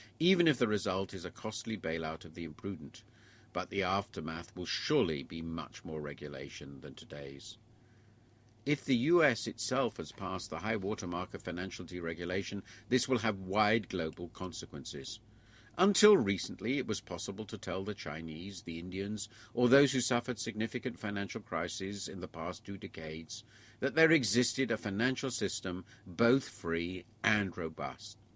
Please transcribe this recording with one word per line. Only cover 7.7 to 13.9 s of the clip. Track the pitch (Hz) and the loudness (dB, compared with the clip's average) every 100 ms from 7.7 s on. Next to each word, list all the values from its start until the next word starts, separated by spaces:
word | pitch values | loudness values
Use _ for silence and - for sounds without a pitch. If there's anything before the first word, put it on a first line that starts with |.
| - - - - - - - _ _ | -20 -20 -20 -20 -20 -20 -20 _ _
If | 139 147 | -2 -2
the | - 120 | 2 2
U | 139 175 | 6 6
S | 147 113 113 | 6 4 -2
itself | - - 131 120 - | -4 0 2 2 -2
has | 76 | -8
passed | - 95 95 - | -8 -6 -4 -4
the | 82 | -4
high | 104 110 | -2 -2
watermark | 95 107 90 87 90 | -2 -4 -4 -4 -4
of | 90 | -6
financial | 90 87 95 - | -6 -6 -6 -8
deregulation, | 85 90 82 82 87 95 95 101 - - - | -8 -6 -6 -4 -2 -2 -2 -8 -10 -18 0
this | 123 - | 2 2
will | 123 | 2
have | 113 98 | 2 -2
wide | 92 101 104 113 | 0 2 4 4
global | 101 | 2